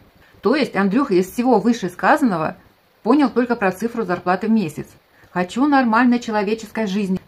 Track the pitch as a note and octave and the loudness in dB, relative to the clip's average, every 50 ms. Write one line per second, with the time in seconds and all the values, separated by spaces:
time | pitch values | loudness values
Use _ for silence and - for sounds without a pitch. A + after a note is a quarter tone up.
0 | _ _ _ _ _ _ _ - - G3 B3+ D#4 C4 - - F3 G3 G3 F#3 B3+ | _ _ _ _ _ _ _ -4 0 0 2 2 0 0 0 0 0 2 2 0
1 | C#4+ - G3 F3 F#3 F3+ - - A#3 B3+ B3 G3+ F3 A#3 A#3 - - F3 F3 - | 0 2 2 0 0 0 -2 -2 0 2 2 4 4 2 0 0 -2 -6 -6 -2
2 | - G3+ C4+ D#4 D4+ A#3+ F#3 E3 D#3 - - - - _ _ _ _ _ _ _ | 0 2 2 2 2 0 0 -2 -2 -4 -6 -10 -16 _ _ _ _ _ _ _
3 | - G#3 B3+ D4+ C#4+ B3 - A3+ B3 A#3+ A#3+ A3+ G#3 F#3 F3+ - A3 A#3 - A#3 | 0 2 2 4 2 2 2 0 0 0 -2 -2 -2 -2 -2 -2 -6 -6 -6 -6
4 | A3 F3+ F3+ F3+ - F3+ F3 - - G3+ A3 A3 G3 D3+ C#3+ - C#3 - - - | -4 -4 -4 -4 -2 -2 -2 0 0 0 0 0 0 -2 -6 -10 -12 -14 -18 -20
5 | _ _ _ _ - _ - F3+ F3+ F3+ - A3+ C4+ D4+ C#4+ C4+ C4 A#3 G#3+ A3+ | _ _ _ _ -20 _ -6 -4 -4 -4 -2 0 2 2 4 2 2 2 2 4
6 | B3+ B3 A#3+ A#3+ A#3+ - G#3+ G#3+ G3+ F#3+ A3 A3 - G#3 - A3 A3 G3+ F#3 G#3 | 4 4 2 2 -2 -2 -2 -2 -2 -2 -4 -4 -6 -10 -8 -6 -4 -4 -2 -2
7 | G#3 F#3 F#3+ F3+ - | -2 -2 -4 -4 -6